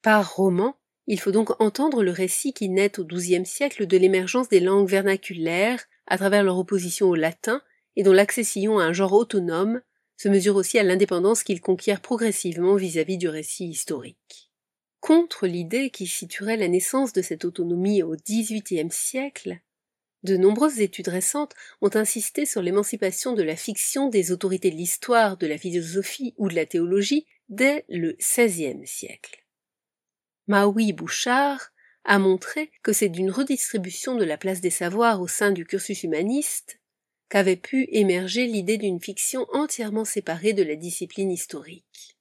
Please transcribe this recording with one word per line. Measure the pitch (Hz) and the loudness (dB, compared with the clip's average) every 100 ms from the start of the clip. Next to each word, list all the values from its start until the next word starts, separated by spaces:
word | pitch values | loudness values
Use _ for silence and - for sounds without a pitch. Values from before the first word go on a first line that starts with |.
Par | 220 214 190 | 6 4 4
roman, | - 190 180 233 - _ _ - | 0 2 2 0 -4 _ _ -4
il | 196 | -2
faut | 202 | 0
donc | 196 214 - | 0 0 0
entendre | 220 202 302 262 | 0 2 0 2
le | 190 | 0
récit | 175 185 - 277 | 0 -2 -2 -6
qui | - 196 | -4 -2
naît | 185 202 202 | 0 0 -2
au | |
douzième | 160 175 175 180 | -8 -6 0 0
siècle | 180 - 285 - 190 | 0 -4 -4 -2 2
de | 185 | 6
l'émergence | 185 190 185 247 254 | 6 4 0 -2 4
des | 190 | 4
langues | 180 196 196 | 6 4 4
vernaculaires | 196 196 190 - 175 160 175 214 247 - _ - | 2 2 0 -4 -6 -2 0 0 -2 -8 _ -4
à | 180 | 0
travers | 196 202 | 4 4
leur | 196 185 | 4 2
opposition | 185 196 175 - 196 | 0 -2 -2 2 2
au | |
latin | 165 160 170 - 262 _ _ _ - | 4 0 -2 -4 -4 _ _ _ 2
et | |
dont | 196 | 6
l'accession | 190 202 - 220 208 208 214 | 8 6 2 -2 -2 0 2
à | |
un | 165 | 2
genre | 170 190 | 2 4
autonome | 202 233 202 175 165 202 247 _ _ _ _ | 4 4 -2 0 0 0 -2 _ _ _ _
se | 202 | 2
mesure | 196 190 196 | 4 4 2
aussi | 180 233 | 2 2
à | |
l'indépendance | 196 185 202 175 190 226 | 4 4 2 2 2 2
qu'ils | - 180 | 0 -4
conquièrent | - 180 - 196 | 0 0 0 -2
progressivement | - 233 226 196 185 165 185 202 | -2 -2 0 0 -4 0 2 2
vis-à-vis | 185 160 156 190 | 2 -2 -2 -2
du | 175 | -2
récit | 156 151 - 180 | -4 -10 -8 -8
historique. | 147 - 143 160 - _ - _ _ _ _ _ _ | -8 -6 -8 -8 -20 _ -20 _ _ _ _ _ _
Contre | - 320 339 - 185 | 4 4 4 -4 -4
l'idée | 175 165 226 269 | -4 -4 -2 -4
qui | - 185 | -6 -8
situerait | - 175 - 196 226 | -8 -10 -8 -4 -2
la | 185 | 0
naissance | 180 - 262 262 | 0 0 0 0
de | 190 | -2
cette | 180 160 | -4 -6
autonomie | 175 180 170 175 196 208 | -6 -4 -2 0 2 2
au | 165 160 | 0 -6
dix-huitième | - 220 220 214 - 175 160 | -4 -2 -2 -6 -4 -4 -4
siècle, | - - 262 277 - 190 175 _ _ _ _ _ _ | -4 -6 -6 -8 -10 -12 -12 _ _ _ _ _ _
de | - 185 | 0 4
nombreuses | 190 214 302 254 | 4 4 0 2
études | 196 - 180 | -2 -2 -6
récentes | 180 - 294 294 - - _ | -2 -2 -4 -6 -10 -20 _
ont | 202 | 0
insisté | 214 214 226 - - 294 | 2 0 -4 -4 -4 -4
sur | 220 | -2
l'émancipation | 175 196 208 220 190 190 262 | 0 0 -2 -2 -4 -2 -4
de | 226 | -2
la | 160 160 | -2 -4
fiction | - 208 - 269 277 | -6 -4 -4 0 2
des | 220 170 | 2 0
autorités | 180 196 185 190 | -2 -2 0 -2
de | 160 | -2
l'histoire, | 175 - - 233 214 190 | -6 -6 2 2 2 0
de | 156 | -4
la | 151 | -4
philosophie | 185 175 165 185 196 - 247 - | -4 -4 -2 -4 -6 -8 -10 -4
ou | 196 | -2
de | |
la | 170 | -2
théologie | 156 175 170 196 196 285 - _ _ | -2 -2 0 0 2 -2 -2 _ _
dès | 202 262 294 - | 0 0 0 -6
le | 175 165 - | -4 -4 -2
seizième | - - 233 170 143 143 139 | -2 2 2 2 -6 -6 -12
siècle. | - - - - - _ _ _ _ _ _ _ _ _ _ - | -14 -14 -16 -20 -20 _ _ _ _ _ _ _ _ _ _ 2
Maui | 202 202 208 214 | 4 6 4 0
Bouchard | 165 170 - 254 247 285 269 - _ _ _ | -2 -6 -4 0 2 2 -2 -12 _ _ _
a | - 202 | 2 4
montré | 190 185 - 302 302 _ | 4 2 -2 -8 -10 _
que | - | -2
c'est | 208 208 | 0 0
d'une | 170 190 | 0 -2
redistribution | 202 277 262 - 220 180 - - | -2 -2 -2 -2 -4 -6 -8 -6
de | 247 | -2
la | 175 151 | -2 -2
place | 190 185 | -4 -2
des | 180 | -4
savoirs | - 175 202 233 208 | -2 -4 2 2 2
au | 175 | -4
sein | - 202 | 0 0
du | 185 170 | 0 -4
cursus | 196 - 196 | -6 -6 -6
humaniste | 170 156 196 269 - - - - _ _ _ _ _ | -4 -2 0 -2 -4 -8 -10 -20 _ _ _ _ _
qu'avait | 196 190 185 | 2 2 0
pu | - 269 254 | -2 -2 0
émerger | 220 196 180 185 214 247 | 2 2 2 -2 -2 -2
l'idée | 214 180 220 | -2 -2 -2
d'une | 208 175 | -2 -4
fiction | - 196 - 262 - | -8 -6 -4 -4 -4
entièrement | 269 294 - 220 214 | -2 -4 -4 -4 -4
séparée | 214 208 180 165 202 | -4 -6 -6 -2 -2
de | 202 | 0
la | 165 151 | 0 -2
discipline | 170 - 180 - 190 | -8 -10 -10 -4 -4
historique. | 175 - 156 160 175 _ - - _ | -4 -8 -12 -14 -20 _ -20 -20 _